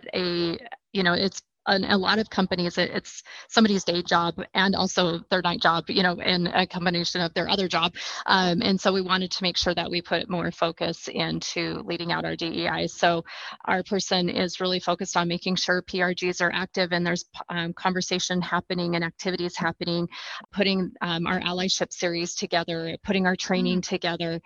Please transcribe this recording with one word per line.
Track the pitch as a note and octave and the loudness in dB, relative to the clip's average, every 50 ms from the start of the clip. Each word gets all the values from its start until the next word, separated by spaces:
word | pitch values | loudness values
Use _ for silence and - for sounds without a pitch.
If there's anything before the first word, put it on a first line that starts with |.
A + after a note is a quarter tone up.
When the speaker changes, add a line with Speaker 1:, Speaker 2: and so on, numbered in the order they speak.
| - - - | -6 -6 -4
Speaker 1:
a, | F#3 F3+ F3 F3 E3+ E3+ E3+ E3 - - - - - _ _ - | -2 0 0 0 0 0 0 -2 -4 -8 -12 -16 -18 _ _ -2
you | G3 F#3 | 2 2
know, | F3 F3 | 4 4
it's | F3 G3 F#3+ - - - _ _ _ - | 2 2 0 -2 -6 -14 _ _ _ 0
an, | - G3+ F#3+ F#3 | 2 2 2 4
a | - G#3 | 2 2
lot | G3 F#3 F3+ G3+ A3 | 4 4 4 2 2
of | G#3+ - | 0 0
companies, | - - G3 - F#3+ F3+ F3 F3 - | 0 0 2 2 2 0 0 0 0
it, | - F3 - | 0 0 0
it's | - - - - - - - - - - - | -2 -6 -8 -8 -14 -18 -16 -18 -18 -18 -6
somebody's | - - A#3+ A3 G#3 G#3 F#3 - | 2 6 6 6 6 6 4 2
day | - E3+ F3 F3 | 2 0 0 2
job | - F#3 E3+ E3+ E3+ E3+ - - - - | 2 2 4 4 2 -2 -4 -8 -4 0
and | F#3+ F#3+ G3+ F#3 | 2 2 4 4
also | F3 F#3 F#3 - F#3+ F3+ E3+ E3 E3+ - - | 2 0 0 2 2 2 2 2 -2 -2 0
their | G3 F#3 | 0 2
night | E3+ F3 E3+ - | 2 0 0 2
job, | - E3 E3 E3+ D#3+ | 4 4 4 2 0
you | - - - F#3 | 0 2 2 4
know, | F3+ F3 - | 2 2 0
and | - - F3+ F3 F3 F3 | 0 2 2 2 2 2
a | - F#3 F#3 | 2 2 2
combination | - - F#3 E3+ F#3 F3 E3+ E3+ - - F3+ | 2 0 -2 0 0 0 0 0 -2 0 0
of | E3+ E3 - | -2 0 -2
their | F#3 E3 | -2 -2
other | - G3 G3 F#3+ E3+ | 0 0 0 0 2
job. | F3 E3 E3 F3+ - - - - - - - | 2 0 0 0 -4 -6 -10 -10 -8 -4 0
Um, | - G3+ F#3+ F#3 F3+ E3+ F3 | 2 4 4 4 4 2 2
and | - G3 F#3+ F#3 | 2 2 2 2
so | - G3+ | 2 2
we | F#3 G3 | 2 2
wanted | F#3 F3+ F#3 F#3 F#3 F3+ | 2 2 2 0 0 -2
to | - - F#3+ | -4 -2 -2
make | F3 E3+ | -2 0
sure | - - F3+ F3 | 0 0 0 0
that | E3+ E3+ - | 0 -2 -2
we | E3+ F3 | -2 -4
put | - - F#3 E3 - - | -2 0 -2 -2 -2 -2
more | F3+ E3+ E3 E3+ | -2 -2 -2 -2
focus | - - F3 E3 E3 - E3+ E3+ E3+ - - | -2 0 0 0 0 -2 -4 -4 -4 -6 -8
into | F#3 E3+ E3+ E3 D#3+ E3 E3+ - - - F3 E3 E3 D#3+ D#3+ - | -6 -4 -2 -2 -2 -2 -4 -4 -4 -4 -4 -4 -4 -4 -6 -6
leading | F#3+ E3+ E3+ E3+ E3+ | -6 -6 -4 -4 -4
out | E3 D#3+ D#3+ | -4 -2 -4
our | E3 E3 | -4 -4
D | D#3+ E3+ E3 D#3+ E3+ E3 | -4 -6 -4 -4 -2 -2
E | |
I. | E3+ E3 E3 E3+ | -2 -2 -2 -2
So | E3 - - G3 F3 E3+ E3 - - - - - - - - - | -4 0 2 4 4 4 2 -2 -6 -12 -14 -12 -14 -14 -6 -2
our | - F#3+ F#3 | 0 0 0
person | F#3 - G#3 F#3+ - - G3 F#3 F3 | 0 0 -2 -2 0 0 0 2 2
is | F3 - - F#3 F3 - - | 2 0 0 0 -2 -2 -2
really | F#3 F#3 F3+ F3+ | -2 -2 -2 0
focused | - F3 F3 - G3 - - | 0 0 -2 -2 -2 -2 0
on | F3+ F3 F3 | 0 0 0
making | E3+ F3 - F#3 F#3 | -2 -4 -2 -2 -2
sure | - - - F3+ F3+ | 0 0 0 0 0
P | - - - F#3 | -2 -2 0 0
R | F3+ F3+ F3+ | 2 0 0
Gs | - F#3 F3+ F3 - | 0 -2 -2 0 0
are | F3+ E3+ | 0 0
active | - F3 F#3 - - G3 F#3 E3+ | 0 0 -4 -2 0 0 0 2
and | F3 F3 F3 | 2 0 2
there's, | E3+ E3+ F3 - _ - - - | 0 0 -2 -4 _ -12 -12 -10
um, | - F3 F3 E3+ E3+ | -6 -4 -4 -4 -4
conversation | E3+ - - F#3+ F#3 F#3 F3 - F#3 F3+ - - F3+ F3+ | -4 -2 0 0 0 0 -2 -2 -2 -2 0 0 0 0
happening | E3+ - F3 F3+ - - F#3 F3+ F3 E3+ F3 | 0 0 0 -2 0 -2 -2 -2 0 0 0
and | E3+ E3+ | 0 -2
activities | E3 - - - F#3+ F3+ F3 F3 F3 - | -2 -4 -4 -4 -2 -2 -2 -2 -4 -2
happening, | - F#3 E3 E3+ - - E3+ E3+ F3 F3 E3+ - - - - - - - - | -2 -2 -2 -2 -2 -2 -2 0 0 0 -2 -6 -10 -12 -12 -12 -14 -14 -6
putting, | - F#3+ G3+ G3 G3 F#3+ F#3 - - - | 0 0 2 2 2 2 0 -2 -4 -4
um, | - F3 E3+ E3 E3+ | -4 -2 -2 0 0
our | - F#3 F3+ | 0 0 0
allyship | - F3 F3+ F3+ F3+ F#3+ - - F3 - - | 0 -2 -2 0 0 0 0 0 -2 -4 -4
series | - F#3+ F3 E3+ E3+ F3 E3+ - | -2 -2 0 0 0 -2 -4 -4
together, | - G#3 - - E3+ E3+ - E3+ E3 E3 E3 E3 - - | -6 -4 0 0 0 0 0 -4 -4 -4 -6 -6 -6 -2
putting | - G3 G3 F#3 | 0 2 2 4
our | F3+ F#3 | 2 2
training | - - - F#3 F3+ F3+ F3+ F3+ F#3 | 0 0 0 2 2 2 2 2 0
Speaker 2:
Mm. | F3+ | 0
Speaker 1:
together, | - G3 F3 - E3+ E3+ E3 E3+ E3 E3 E3 - | -2 -4 -2 -2 -2 -2 -2 -2 -4 -4 -6 -8